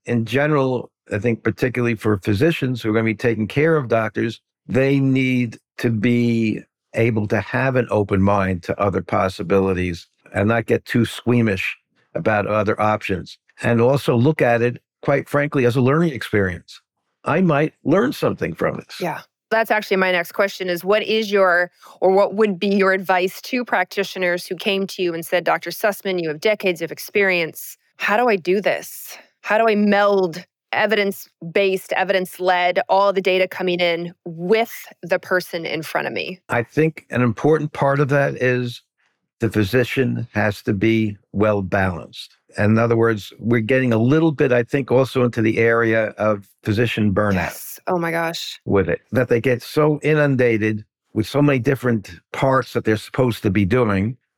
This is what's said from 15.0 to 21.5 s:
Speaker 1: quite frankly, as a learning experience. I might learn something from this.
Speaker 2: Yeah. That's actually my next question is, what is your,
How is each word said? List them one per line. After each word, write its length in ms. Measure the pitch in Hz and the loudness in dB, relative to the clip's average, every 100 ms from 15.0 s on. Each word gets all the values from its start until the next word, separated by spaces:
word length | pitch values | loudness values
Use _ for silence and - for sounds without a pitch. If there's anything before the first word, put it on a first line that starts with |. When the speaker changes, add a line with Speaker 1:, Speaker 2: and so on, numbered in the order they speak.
Speaker 1:
quite 260 | - 143 123 | -2 -2 0
frankly, 340 | 143 147 147 120 | -2 -2 2 2
as 100 | 123 | 2
a 60 | |
learning 320 | 123 151 170 | 2 2 0
experience. 680 | 123 - 107 95 85 - - _ _ _ _ | -2 -2 0 0 -4 -14 -20 _ _ _ _
I 180 | - 151 | -2 2
might 320 | 185 143 156 - | 2 2 0 -4
learn 300 | 135 175 247 | 0 2 2
something 400 | - 139 104 85 82 | -2 -4 -2 -6 -2
from 220 | 82 - | -4 -4
this. 220 | - - | -12 -8
Speaker 2:
Yeah. 220 | 180 143 - _ _ | -6 -8 -14 _ _
That's 180 | 220 226 | -2 0
actually 280 | 214 208 190 | -2 0 0
my 140 | 185 | 2
next 200 | 180 175 | 0 -2
question 380 | - 196 - 185 | -2 -2 -2 -6
is, 140 | 175 | -6
what 200 | 185 214 | 0 0
is 280 | - 220 220 | 0 -2 0
your, 380 | 202 190 | 2 4